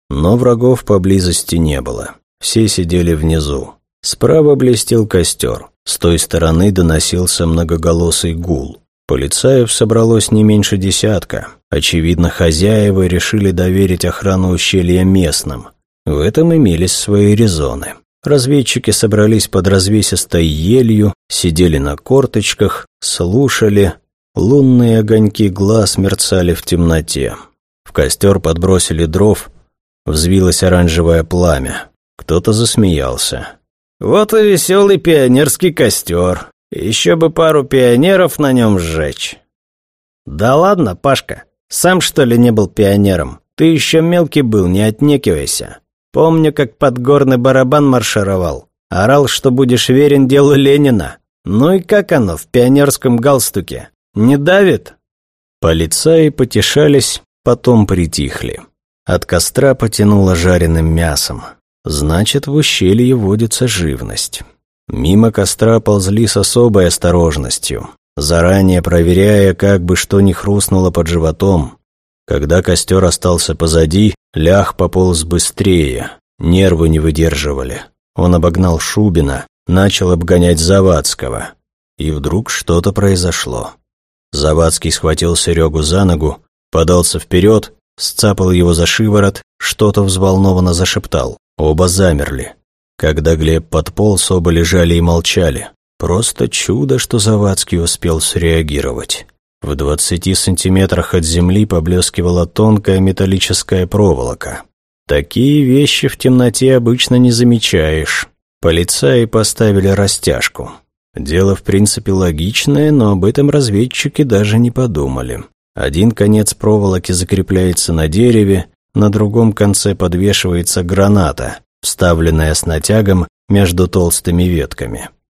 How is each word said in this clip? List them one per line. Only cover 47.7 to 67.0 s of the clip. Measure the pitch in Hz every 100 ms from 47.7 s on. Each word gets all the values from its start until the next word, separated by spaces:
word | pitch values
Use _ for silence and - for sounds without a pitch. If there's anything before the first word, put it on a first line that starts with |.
| 147 139
маршировал. | 127 113 107 98 92 85 64 _ _ -
Орал, | 90 107 143 131
что | - 131
будешь | 123 127 123 -
верен | 131 147 143 127
делу | 139 143
Ленина. | 143 139 143 143 107 67 - _ _
Ну | - 104 156
и | 190
как | - 208 -
оно | 151 98 80
в | -
пионерском | 123 123 139 143 - 127 117
галстуке? | 139 135 - 101 - 60 - _ _
Не | 101 117 143
давит?" | 151 196 190 113 - _ _ _ _ _ _ -
Полицаи | 82 82 80 - 160 165 156
потешались, | - 123 - - 147 151 139 - - _ _
потом | - 120 127 113 98
притихли. | 92 80 - 67 - - - - _ _ _
От | - 87
костра | - 87 - - 139
потянуло | 127 113 - 104 104 95
жареным | 87 90 87 82 82 80
мясом. | 82 82 71 - 60 - - _ _
Значит, | - 73 76 85 107 143 143
в |
ущелье | 147 - - 92 110 123
водится | 127 95 107 113 - 123
живность. | 90 80 64 52 - - - - _ _ _ -
Мимо | 113 90 101 113
костра | 104 95 - 110 113
ползли | - 101 92 104 113
с | 101
особой | 95 120 120 101 87
осторожностью, | -